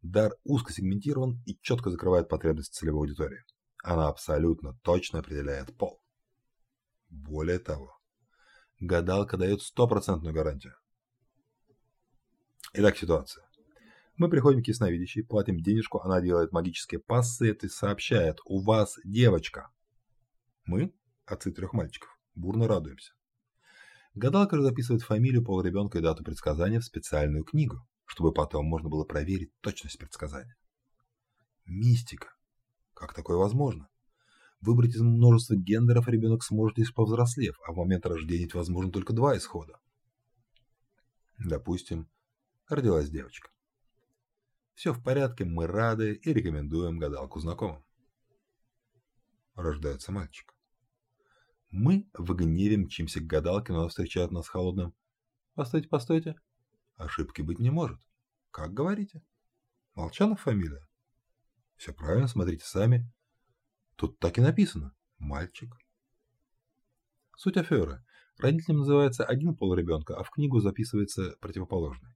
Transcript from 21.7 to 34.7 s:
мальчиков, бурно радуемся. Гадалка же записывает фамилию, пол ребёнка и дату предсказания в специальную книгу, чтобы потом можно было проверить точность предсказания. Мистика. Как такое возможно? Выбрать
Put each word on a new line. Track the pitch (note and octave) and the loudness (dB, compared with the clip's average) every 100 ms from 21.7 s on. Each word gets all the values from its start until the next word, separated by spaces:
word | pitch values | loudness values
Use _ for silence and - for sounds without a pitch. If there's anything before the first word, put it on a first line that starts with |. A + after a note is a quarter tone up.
мальчиков, | A2 D#2 - - _ _ | -4 -4 -8 -20 _ _
бурно | - F2 G#2+ A2+ | -10 -4 0 2
радуемся. | G2 D2+ C2+ - _ _ _ _ _ _ - - - _ G2+ | 0 -2 -14 -20 _ _ _ _ _ _ -20 -20 -20 _ -4
Гадалка | A#2+ F#3 G3+ D#3 | 0 4 4 4
же | |
записывает | C3+ A#2+ B2 A#2 | 2 2 0 0
фамилию, | - A2 B2 B2 A#2 | 2 2 4 4 2
пол | F#2 | 0
ребёнка | F2+ F#2 G2+ F2 | 0 0 -2 0
и | |
дату | D#2+ D#2 | 0 0
предсказания | - D#2 - D2+ F2+ A2+ | -4 -6 -2 0 2 0
в | A#2+ | -2
специальную | - - D2+ D2+ D2+ | -10 -4 0 0 0
книгу, | - D3+ C#3+ - - _ _ | -2 0 0 -2 -16 _ _
чтобы | - E2 | 0 0
потом | D2+ D2+ D#2 D2+ | 2 -2 -2 -2
можно | E2 D#2 | -2 -2
было | D2+ D#2 | -4 -4
проверить | D2+ D2+ F#2+ F2 _ | -4 -2 -4 -6 _
точность | - G2+ - - | -10 -10 -12 -16
предсказания. | - - D2+ C#2+ A#1+ _ _ _ _ _ _ _ _ _ _ _ | -18 -12 -10 -10 -16 _ _ _ _ _ _ _ _ _ _ _
Мистика. | - F2+ A#2 A#2+ A#2+ - - _ _ _ _ _ _ | -12 0 4 4 0 -14 -18 _ _ _ _ _ _
Как | - - | -18 -14
такое | - - F2 | -12 -2 2
возможно? | G2 B2 C#3+ D#2+ C#2 _ _ _ _ _ _ _ | 2 2 0 -2 -12 _ _ _ _ _ _ _
Выбрать | F#2+ | 2